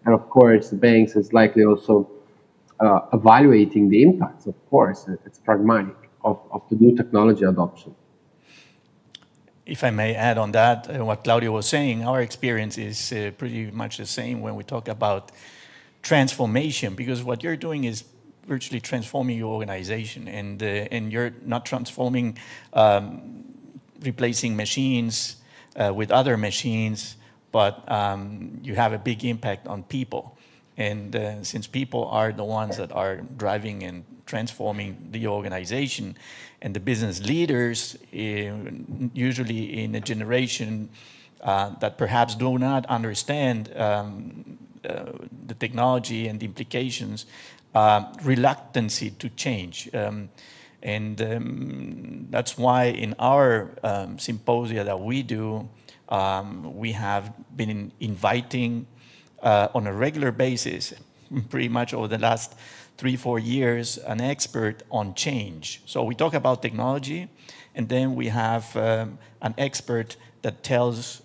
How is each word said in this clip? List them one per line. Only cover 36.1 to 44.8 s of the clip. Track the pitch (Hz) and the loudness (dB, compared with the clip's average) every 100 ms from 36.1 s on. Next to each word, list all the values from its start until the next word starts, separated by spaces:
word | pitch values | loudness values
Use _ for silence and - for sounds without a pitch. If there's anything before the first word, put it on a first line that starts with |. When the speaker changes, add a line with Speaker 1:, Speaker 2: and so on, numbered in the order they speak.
| - - - - _ | -14 -20 -20 -20 _
Speaker 2:
and | - | -8
the | 101 | -6
business | 98 113 110 87 | -2 -2 -2 -4
leaders, | 101 160 170 123 120 113 - - - | -2 0 0 2 0 -2 -8 -14 -16
uh, | - 110 104 104 107 - - - - 127 | -8 -6 -6 -6 -8 -12 -14 -12 -8 -8
usually | 127 123 123 117 113 110 107 | -2 -4 -2 -4 -6 -6 -6
in | 110 110 | -6 -6
a | |
generation, | 104 110 107 123 127 - 110 110 104 - - - _ _ | -6 -6 0 0 0 -6 -6 -8 -10 -16 -20 -20 _ _
uh, | - 98 101 - | -2 -2 -2 -4
that | 107 - | -6 -2
perhaps | 101 120 117 110 | 0 2 0 0
do | 127 127 | -2 0
not | 131 135 120 | 0 -2 -2
understand, | 117 113 104 - 147 131 113 107 - | -4 -4 -6 -6 -2 0 -2 -6 -4
um, | 107 104 104 101 - - - - - - | -2 0 -4 -12 -14 -16 -18 -20 -20 -14